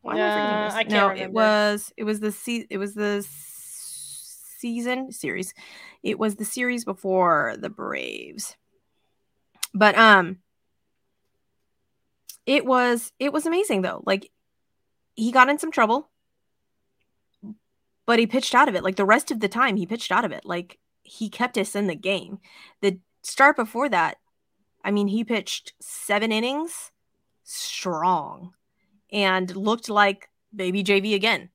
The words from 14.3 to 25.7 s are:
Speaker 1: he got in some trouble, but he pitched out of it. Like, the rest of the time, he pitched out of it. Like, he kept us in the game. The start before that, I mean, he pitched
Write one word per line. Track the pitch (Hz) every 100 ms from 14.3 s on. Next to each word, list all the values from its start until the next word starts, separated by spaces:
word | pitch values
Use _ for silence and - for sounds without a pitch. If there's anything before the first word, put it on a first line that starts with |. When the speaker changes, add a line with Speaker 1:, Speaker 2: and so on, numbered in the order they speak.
| _ _ _ _ _ _ _ _ -
Speaker 1:
he | 226
got | 254 254
in | 294
some | 320
trouble, | - 220 254 - _ _ _ _ _ _ _ _ _ _ _ _ _ 208 214 _ _ _ _ -
but | 233
he | 226
pitched | 254 -
out | 247 294
of | 180
it. |
Like, | 190 190
the |
rest | 196 240 -
of | 233
the | 208
time, | 233 262 208
he | 185
pitched | 233 -
out | 190
of | 220
it. | -
Like, | 202 175 180 - _ _
he | _ - 214
kept | - 247 240
us | -
in | 202 208
the |
game. | 240 185 196 - 196 _ - - _
The | 196 185 _ _
start | - - 277 294
before | 220 233 277
that, | 185 160 - _ _ _ _ _ _
I | -
mean, | 208 202
he | 214
pitched | 226 226 - - -